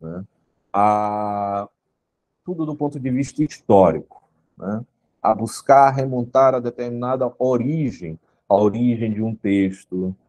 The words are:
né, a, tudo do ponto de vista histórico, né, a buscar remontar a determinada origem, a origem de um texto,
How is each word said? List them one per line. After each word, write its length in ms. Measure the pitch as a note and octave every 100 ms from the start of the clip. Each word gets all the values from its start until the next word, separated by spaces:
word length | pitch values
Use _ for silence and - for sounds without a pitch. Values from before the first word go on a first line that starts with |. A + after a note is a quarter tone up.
né, 240 | D#2+ F2 G2 _ _ _ _
a, 960 | G2 G#2 G#2 G#2 G#2 G#2 G#2 G2+ G2+ G#2 _ _ _ _ _ _ _
tudo 200 | - E3+
do 120 | D#3 D3+
ponto 240 | D3 D3
de 100 | C3
vista 320 | B2+ C#3 -
histórico, 800 | D3+ - - G2+ F2+ - - - _ _ _ _
né, 280 | F#2+ G#2+ B2 _ _ _
a 120 | -
buscar 560 | G#2+ A2 - - C#3 C3+
remontar 640 | C3+ C3+ B2+ A#2+ C3 C3+
a 60 | C3
determinada 720 | A#2+ A#2+ A#2+ A#2+ B2 C3 B2 -
origem, 800 | B2+ B2 B2 D#3+ C3+ - E2+ D#2+ _ _ _
a 60 |
origem 580 | G2 G#2 G#2+ B2 A#2 A2+
de 100 | G#2
um 120 | A2
texto, 800 | A2 G2+ G2 F#2+ F#2+ - F#2 F#2 F#2+